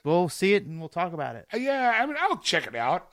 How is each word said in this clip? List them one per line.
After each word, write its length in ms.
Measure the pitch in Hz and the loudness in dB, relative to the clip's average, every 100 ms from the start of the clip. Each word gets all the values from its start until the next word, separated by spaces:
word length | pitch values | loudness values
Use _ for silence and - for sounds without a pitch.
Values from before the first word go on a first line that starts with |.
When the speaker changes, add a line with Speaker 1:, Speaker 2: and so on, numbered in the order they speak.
Speaker 1:
we'll 260 | 143 170 175 | 0 2 2
see 240 | - 190 | 2 2
it 120 | 202 - | 2 0
and 140 | 160 | -10
we'll 100 | 160 | -8
talk 220 | 175 180 | -4 -4
about 220 | 165 131 117 | -4 -8 -8
it. 120 | - | -6
Speaker 2:
uh, 40 | 226 | -4
yeah, 420 | 269 269 247 226 | -2 2 2 2
I 40 | 269 | 0
mean, 100 | 294 | 0
I'll 180 | 381 359 | 0 0
check 300 | - 165 - | 0 0 -2
it 80 | 117 | -2
out, 340 | 120 175 - | 0 0 -4